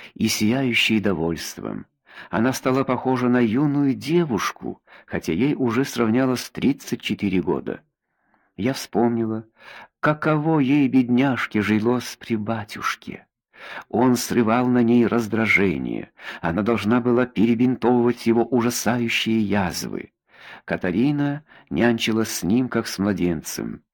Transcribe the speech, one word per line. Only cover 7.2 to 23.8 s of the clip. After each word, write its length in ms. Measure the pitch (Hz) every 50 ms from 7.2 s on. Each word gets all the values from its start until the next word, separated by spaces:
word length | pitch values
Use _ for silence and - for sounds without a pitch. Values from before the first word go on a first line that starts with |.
| 104 101 92 92 -
года. 400 | 92 80 67 64 - - - _ _ _ _ _ _ _ _ _ _ _ _ _ _ _
Я 160 | - 95 127 135
вспомнила, 720 | - - - - 95 117 120 120 117 113 110 110 110 110 _ _ _ - - - - - - _ -
каково 600 | - 151 151 151 - 156 156 151 147 160 160 156
ей, 280 | 139 123 143 147 139 127
бедняжке, 720 | 131 131 127 117 123 120 135 143 127 113 - - - 107
жилось 560 | 101 98 107 107 104 120 123 123 120 - - -
при 180 | - - 117
батюшке. 920 | 107 107 107 117 110 107 - - 101 92 - - - - - - - - _ _ _ _ _ _ - - - - - - -
Он 280 | - 104 123 131 123
срывал 500 | 120 - - - 110 120 107 113 123 127
на 160 | 123 123 123 120
ней 240 | 117 120 120 117
раздражение, 1040 | 101 107 120 117 104 113 107 113 104 107 - 101 95 80 67 64 58 57 53 - - _ - - - - -
она 220 | - 85 85 101 104
должна 380 | 107 117 104 101 104 117 123
была 260 | 117 123 120 120 123
перебинтовывать 1000 | 123 - - 101 117 120 110 127 127 127 - - 117 123 123 120 120 120 - -
его 180 | 113 113 117 117
ужасающие 960 | 117 135 123 113 123 120 - - 104 120 123 117 117 110 - - 113 113 110
язвы. 720 | 107 98 98 104 95 87 69 - - - 50 - - - _ _ _ _ _ - - - - - -
Катарина 800 | - 85 85 - 92 85 98 123 147 151 143 143 143 143 151 - _ - - - -
нянчилась 600 | - 73 117 120 117 113 - - 110 110 110 107
с 120 | - - -
ним, 260 | 85 107 123 131 120
как 180 | - 117 107
с 120 | - - -
младенцем. 840 | 98 104 101 82 82 87 85 76 - - - - 57 57 57 -